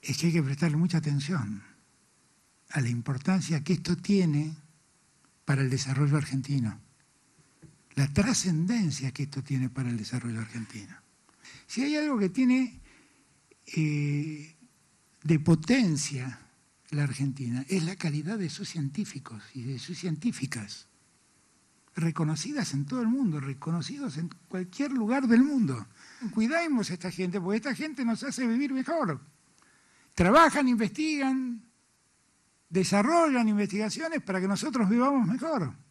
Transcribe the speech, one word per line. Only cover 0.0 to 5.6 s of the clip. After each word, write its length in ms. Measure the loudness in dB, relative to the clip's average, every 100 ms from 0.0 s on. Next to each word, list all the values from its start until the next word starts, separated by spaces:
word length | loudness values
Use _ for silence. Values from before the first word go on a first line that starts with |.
es 160 | -4 0
que 80 | 2
hay 60 |
que 100 | 2
prestarle 340 | 0 0 0 2
mucha 220 | 2 2
atención 640 | 0 -2 -2 -4 -4 -8 -12 _ _ _ _ _ _ _ _ _ _
a 100 | -4
la 80 | -2
importancia 760 | -2 -2 -4 0 0 2 -2
que 120 | 0
esto 220 | -2 0 -4
tiene 580 | 2 4 4 2 -2 -6 -18 _ _ _ _ _ _ _
para 180 | -2 0